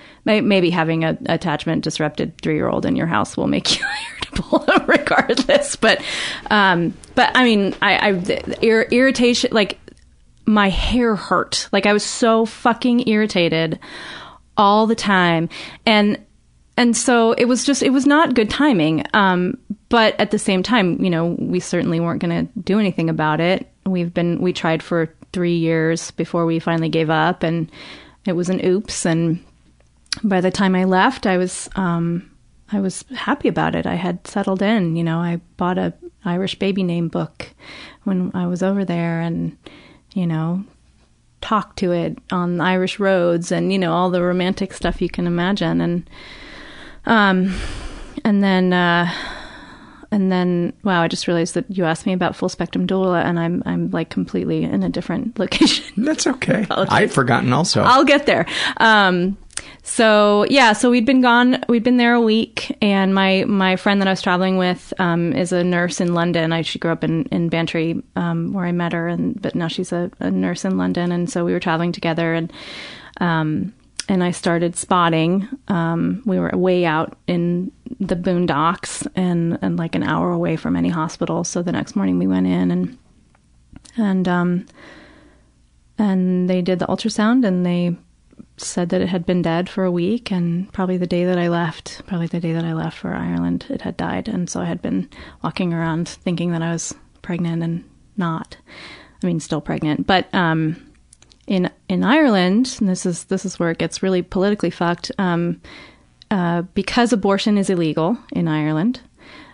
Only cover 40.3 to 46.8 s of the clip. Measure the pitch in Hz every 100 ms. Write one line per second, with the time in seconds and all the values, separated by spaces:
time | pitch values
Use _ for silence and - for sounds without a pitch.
40.3 | 160 160 180 202 _ _ _ _ _ _
41.3 | _ - 214 - - 185 175 165 - -
42.3 | 185 175 175 175 185 185 - 196 190 175
43.3 | 170 175 170 175 196 175 170 185 175 180
44.3 | 180 180 196 196 - 170 - 175 - 175
45.3 | 175 180 202 165 165 170 175 - - -
46.3 | - - - - -